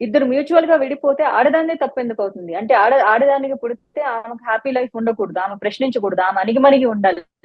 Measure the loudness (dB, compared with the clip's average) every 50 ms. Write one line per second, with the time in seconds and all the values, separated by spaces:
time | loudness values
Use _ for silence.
0 | -4 0 0 0 2 0 0 -2 0 2 2 2 4 4 2 2 2 -2 -4 -2
1 | -2 0 0 0 0 0 2 2 2 2 2 0 0 -2 -4 -4 -4 -6 -4 -6
2 | -6 -6 -4 -4 -6 -6 -6 -10 -12 -10 -8 -4 0 2 4 4 4 4 4 4
3 | 4 4 4 4 4 2 2 2 0 -4 -6 -6 -6 -8 -8 -10 _ _ -8 -8
4 | -6 -6 -6 -8 -8 -12 -14 -10 -6 -4 -4 -2 -2 -2 -2 -2 -2 -4 -6 -4
5 | -2 -2 -2 -2 -4 -4 -4 -4 -6 -6 -6 -6 -6 -6 -4 -4 -4 -2 -2 -2
6 | -2 -2 0 0 0 0 0 0 0 0 2 4 6 6 6 4 2 0 0 0
7 | 0 0 0 -2 -6 _ _ _